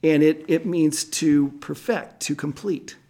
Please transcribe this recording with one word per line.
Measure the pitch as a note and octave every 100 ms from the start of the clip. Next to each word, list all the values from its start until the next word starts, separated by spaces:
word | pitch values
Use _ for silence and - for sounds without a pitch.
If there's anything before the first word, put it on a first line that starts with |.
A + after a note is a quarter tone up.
and | D#3 D3+
it, | D#3 D#3 -
it | E3 E3+
means | F3 D#3 D3
to | - - D#3+ D3 C#3 C#3
perfect, | - D3 - G#3 - -
to | - D3
complete. | D3 - G#3 D3+ G#2 -